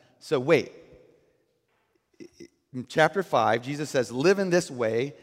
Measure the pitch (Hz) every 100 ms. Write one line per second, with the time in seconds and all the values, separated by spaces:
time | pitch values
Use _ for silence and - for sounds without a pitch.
0 | _ _ - 143 131 151 - - - -
1 | _ _ _ _ _ _ _ _ _ _
2 | _ - - - - _ _ 127 113 160
3 | 160 196 175 135 110 120 123 147 151 139
4 | 113 123 165 196 190 175 170 127 110 113
5 | 139 -